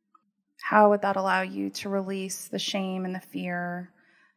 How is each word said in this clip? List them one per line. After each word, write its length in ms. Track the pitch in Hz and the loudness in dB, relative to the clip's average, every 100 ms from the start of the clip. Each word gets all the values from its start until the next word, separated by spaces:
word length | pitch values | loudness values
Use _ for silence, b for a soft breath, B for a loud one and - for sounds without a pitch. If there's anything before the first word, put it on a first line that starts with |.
| _ _ _ _ _ - | _ _ _ _ _ -12
how 280 | - 214 208 | 4 8 8
would 120 | 202 | 6
that 140 | 202 196 | 2 0
allow 260 | 190 185 | 0 0
you 280 | 190 196 196 | 0 -4 -6
to 180 | - 202 | -6 -4
release 600 | 196 190 196 190 - - | -4 -2 -6 -6 -8 -8
the 100 | 196 | -6
shame 460 | - 202 190 185 | -4 -4 -2 -4
and 100 | 185 | -4
the 60 | 185 | -6
fear 720 | - 185 180 175 175 175 180 b b b b | -8 -8 -4 -4 -4 -6 -10 b b b b